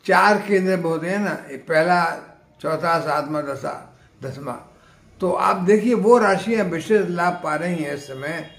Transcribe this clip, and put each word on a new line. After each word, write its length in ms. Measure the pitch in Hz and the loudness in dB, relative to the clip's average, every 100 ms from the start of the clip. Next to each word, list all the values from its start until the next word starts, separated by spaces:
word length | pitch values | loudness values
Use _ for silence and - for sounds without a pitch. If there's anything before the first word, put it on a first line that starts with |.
| - | 2
चार 320 | 180 196 208 | 4 4 2
केंद्र 400 | 202 202 185 185 | 2 0 2 0
होते 300 | 170 165 165 | 0 -2 -2
हैं 100 | 202 | -4
ना, 120 | 196 147 - | -4 -6 -10
ये 60 | 131 | -16
पहला, 460 | - 156 170 180 170 160 - - _ _ | 0 2 4 2 2 -4 -14 -20 _ _
चौथा, 380 | 147 156 170 165 | -4 -2 0 0
सातवां, 420 | 151 147 143 151 | 0 -4 -2 -6
दसा, 280 | 139 135 - - - _ _ _ | -6 -8 -8 -10 -16 _ _ _
दसवां। 340 | 131 139 139 113 - _ _ _ _ _ | -14 -12 -12 -12 -16 _ _ _ _ _
तो 100 | 185 | -4
आप 240 | - 190 196 | 0 0 0
देखिए 360 | 180 214 220 226 | 4 4 4 2
वो 220 | 196 240 | 6 6
राशियाँ 460 | 208 190 220 226 | 6 2 0 0
विशेष 440 | 185 165 160 214 180 | 0 -4 0 0 2
लाभ 300 | 175 175 175 | 0 0 -2
पा 100 | 160 151 | -4 -4
रही 260 | 170 175 | -2 -4
हैं 120 | 147 | -4
इस 120 | 143 143 | -6 -10
समय। 380 | 131 143 165 156 | -10 -8 -8 -12